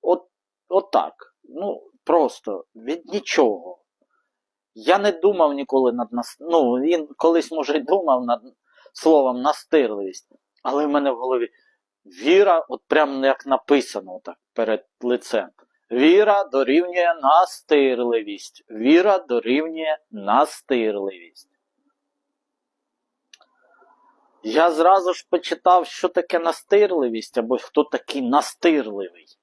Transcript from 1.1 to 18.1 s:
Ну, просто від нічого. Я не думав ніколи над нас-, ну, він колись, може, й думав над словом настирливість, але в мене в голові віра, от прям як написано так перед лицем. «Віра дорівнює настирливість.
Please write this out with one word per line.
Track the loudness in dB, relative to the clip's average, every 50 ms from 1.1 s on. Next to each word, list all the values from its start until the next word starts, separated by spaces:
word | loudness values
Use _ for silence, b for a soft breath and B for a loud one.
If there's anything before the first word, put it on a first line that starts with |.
| -10 _ -20 _ _ _ _
Ну, | _ -14 -10 -8 -8 -8 -10 -14 _ _ _ _
просто | 0 2 2 2 0 -4 -8 _ -12 -10 -10 -12 _ _
від | -16 -10 -10 -10 -10 _
нічого. | -8 -10 -8 -8 -4 0 2 2 2 0 -4 -10 -18 -20 _ _ _ _ _ _ _ _ _ _ _ _ _ _ _ _ _ _ _ _
Я | -8 0 2 2 2
не | 2 0
думав | -2 2 0 0 2 4 2 2
ніколи | 2 -2 -6 -2 0 2 2 2
над | 0 -2 -8 -6
нас-, | -6 -8 -8 -8 -14 _
ну, | -6 0 2 2 2 2
він | 0 0 0 0 0 -2 -2 -8 -8
колись, | _ 2 2 2 2 0 -2
може, | -6 -8 -4 -2 -2
й | -2
думав | 0 0 -2 0 2 0 0 0 0
над | -4 -4 -4 _ -20 _ _ b b b b b b
словом | b -2 2 4 4 4 4 2 -2 -2
настирливість, | -2 -2 -2 -2 -4 _ 2 2 2 2 -2 -6 -8 -10 -12 -16 _ _ _ _ _ _ _ _
але | _ -4 -4 -2 -2
в | 0
мене | -2 0 -2 -2
в | -4
голові | -4 -4 -4 -2 -2 -4 -6 _ _ _ _ _ _ _ _ _ _ _
віра, | -20 -20 -6 0 4 4 6 6 4 2 0 0 _
от | -12 -14 _
прям | _ 2 2 2 2 -2 -2 0
як | 0 0 0 -2
написано | -2 -2 -2 _ 0 0 0 0 -2 -10 -12 -12 -12 -18 -16 _
так | -18 -18 _ _ _
перед | _ -6 -4 -2 -4 -6 _ _ _ _
лицем. | -4 -2 -2 -2 -4 -4 -4 -4 -4 -6 _ _ _ _ _ _ _ _
«Віра | -2 2 4 4 6 6 4 4 2 0 0
дорівнює | -2 -2 -2 0 2 2 0 0 0 -2 0 0 0 0
настирливість. | 0 0 2 4 4 2 0 -4 -20 _ 0 2 2 4 2 0 0 -2 -2